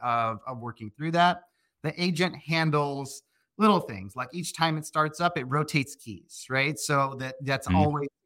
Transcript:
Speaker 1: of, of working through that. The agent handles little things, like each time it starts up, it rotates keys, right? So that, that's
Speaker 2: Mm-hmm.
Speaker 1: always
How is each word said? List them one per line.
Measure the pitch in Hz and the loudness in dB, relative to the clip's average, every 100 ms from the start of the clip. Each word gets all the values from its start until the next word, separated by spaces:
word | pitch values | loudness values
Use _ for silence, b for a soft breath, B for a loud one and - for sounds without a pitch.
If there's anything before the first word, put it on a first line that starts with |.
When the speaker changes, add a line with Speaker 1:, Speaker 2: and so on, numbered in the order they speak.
Speaker 1:
of, | 123 120 113 107 - | 0 0 0 -2 -8
of | 123 | -10
working | 117 - 107 - | -10 -10 -12 -8
through | 160 | 0
that. | 170 175 175 - _ _ _ | 4 4 4 -6 _ _ _
The | 139 - | -6 0
agent | 175 160 180 143 | 0 2 0 -2
handles | 147 165 160 147 143 139 131 - - _ _ - | -2 2 4 4 2 -2 -6 -12 -20 _ _ 2
little | 214 190 | 4 4
things, | - 101 95 127 | 2 -8 -10 -8
like | 123 | -8
each | 175 180 | -8 -8
time | - 165 156 | -2 0 0
it | 151 | -2
starts | 156 156 151 | 0 0 2
up, | 175 175 | 0 0
it | 127 | -2
rotates | 143 151 156 131 - | -2 0 0 -2 -8
keys, | - 95 - - - | -16 -16 -16 -16 -4
right? | 131 139 151 | 0 0 -2
So | - 143 139 127 | 0 0 0 -2
that, | 131 131 | -10 -8
that's | 135 135 - | -4 -2 2
Speaker 2:
Mm-hmm. | 143 | 4
Speaker 1:
always | 151 147 143 - | 4 2 -4 -10